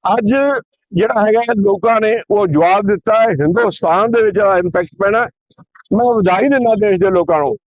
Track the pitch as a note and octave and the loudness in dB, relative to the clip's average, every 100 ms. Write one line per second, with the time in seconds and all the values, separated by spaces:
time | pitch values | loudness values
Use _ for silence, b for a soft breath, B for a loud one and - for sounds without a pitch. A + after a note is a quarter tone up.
0 | - G#3+ G#3 C4+ C#4 C4 - _ _ F3 | -2 -2 0 0 0 -2 -8 _ _ -2
1 | G#3+ A#3 G#3 A3 A#3 A3+ G3 G3 A3 A3+ | -2 0 0 0 0 -2 0 0 0 0
2 | G#3+ A3+ - G#3 F#3+ D3 E3+ G3 G3+ G3+ | 0 -2 -2 -2 0 2 2 2 0 -2
3 | - A3 A3+ D3 D3+ F#3+ A3+ - E3+ F3 | 0 0 0 0 0 0 -2 -2 -2 0
4 | A3+ A#3 G#3+ F#3 G3 F#3 F3 F3 E3+ - | 0 2 0 2 0 0 0 -4 -6 -4
5 | G3 A3 A#3 _ _ _ - - _ G3+ | -2 0 -4 _ _ _ -20 -20 _ 0
6 | A#3+ A3+ F#3 F#3 C4+ C#4 A#3+ A3 G#3 F#3 | 0 2 0 0 0 0 0 0 0 2
7 | F#3+ F3+ E3 D#3 C#3+ G#2+ | 2 0 0 0 -2 -6